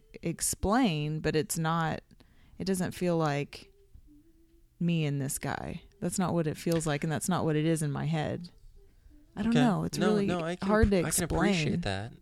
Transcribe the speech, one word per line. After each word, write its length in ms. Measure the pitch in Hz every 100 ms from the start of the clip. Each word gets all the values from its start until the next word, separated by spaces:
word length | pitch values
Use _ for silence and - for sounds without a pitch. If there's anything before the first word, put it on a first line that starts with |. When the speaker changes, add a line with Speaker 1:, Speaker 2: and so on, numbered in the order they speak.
| - -
Speaker 1:
explain, 1000 | 170 156 - - 190 233 240 156 151 156
but 140 | 156
it's 220 | 156 - 165
not, 440 | 160 165 160 - - - - - - -
it 60 | 175
doesn't 240 | 185 170
feel 240 | - 180 170
like 540 | 156 143 143 - - _ _ - - - - - _ _ _ -
me 280 | 170 170 151
and 160 | 143
this 160 | 135 -
guy. 420 | 139 - 67 170 - -
That's 160 | 180 190
not 160 | 175
what 120 | 170 156
it 120 | 139
feels 280 | - 165 156
like, 160 | 147
and 80 | 165
that's 200 | 143 -
not 160 | 175 160
what 100 | 151
it 80 |
is 180 | 156 160
in 80 | 151
my 140 | 139
head. 460 | 143 160 151 123 175 - - - - - - - -
I 80 | -
don't 100 | 214 240
Speaker 2:
Okay. 40 |
Speaker 1:
know. 200 | 247 170
It's 120 | 170 147
Speaker 2:
No, 120 | 208
Speaker 1:
really 180 | 214 196
Speaker 2:
no, 140 | 175
I 160 | 160 180
can 120 | 190
Speaker 1:
hard 220 | 214 226
to 80 | 196
Speaker 2:
app-, 80 | 156
I 40 |
can 140 | -
appreciate 500 | 175 160 196 185 151 -
Speaker 1:
explain. 340 | 131 95 113 -